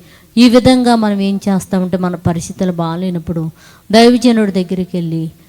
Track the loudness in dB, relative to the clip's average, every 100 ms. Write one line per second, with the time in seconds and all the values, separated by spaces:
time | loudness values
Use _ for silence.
0 | -14 _ _ 2 4 6 4 2 2 0
1 | 0 -2 -2 -2 -2 -4 -2 -4 -2 -4
2 | -4 -4 -4 -4 -8 -6 -4 -4 -6 -6
3 | -6 -6 -6 -6 -8 -12 -20 _ 0 4
4 | 4 4 2 2 0 -2 -4 -6 -6 -6
5 | -4 -6 -6 -10